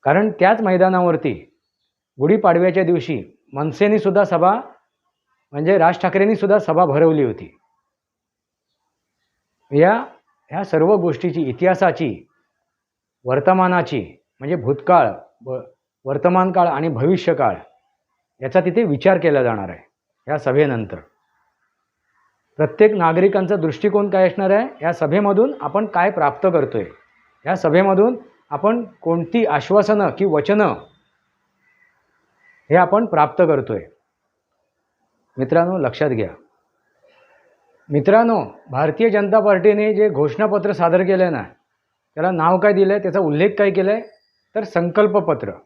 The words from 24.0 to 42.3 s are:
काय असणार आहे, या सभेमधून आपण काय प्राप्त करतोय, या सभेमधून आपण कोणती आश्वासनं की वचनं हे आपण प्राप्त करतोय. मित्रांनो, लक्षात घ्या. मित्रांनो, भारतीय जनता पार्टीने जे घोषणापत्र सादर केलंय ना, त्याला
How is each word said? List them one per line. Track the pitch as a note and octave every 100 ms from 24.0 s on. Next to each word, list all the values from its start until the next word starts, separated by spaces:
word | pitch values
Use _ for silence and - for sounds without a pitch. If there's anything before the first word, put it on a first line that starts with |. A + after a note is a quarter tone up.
| G3+
काय | F#3+ F#3
असणार | F3+ F#3+
आहे, | G3+ C4 -
या | D#3
सभेमधून | F3 D3+ F3+ G3+ G3 B3+ -
आपण | D3 F3 G#3+
काय | F3 F3+
प्राप्त | F3 C#3+ B2+ F#3+
करतोय, | E3+ - A2+ F#2+ - _ _ _ _ D3+
या | F#3
सभेमधून | E3 E3 G3 F#3+ A3 B3 - _ _
आपण | D3 G3+ A#3+
कोणती | A3 _ E3 E3+ E3 A#3 A3
आश्वासनं | C#3+ - G3+ G3+ G#3 F#3 -
की |
वचनं | G3 D3+ D3 G#3 F#3+ A2+ - _ _ _ _ _ _ _ _ _ _ _ _ _ _ _ _ _ _
हे | D#3+
आपण | F3+ G3+ A3+
प्राप्त | E3 D3 -
करतोय. | E3+ C#3+ B2+ G#2 F2+ _ _ _ _ _ _ _ _ _ _ _ _ _ _ -
मित्रांनो, | C3 E3 F3 F#3
लक्षात | C3 A#2 D3+
घ्या. | A#2+ F#2+ - _ _ _ _ _ _ _ _ _ _ _ _ _ _ _
मित्रांनो, | D3 E3 G#3+ A#3 G#3+ B2 - -
भारतीय | B2+ D#3 D3+ A3+
जनता | G#3 G3+ A3
पार्टीने | G#3 F#3+ F#3+ G#3 G#3+
जे | G3+ G#3+
घोषणापत्र | C3+ D3 - G#3+ G3+ F#3+
सादर | F#3 E3+ F3+
केलंय | F#3 F#3+ F3+
ना, | C#3+ F#2 _ _ _ _ _ _
त्याला | - E3+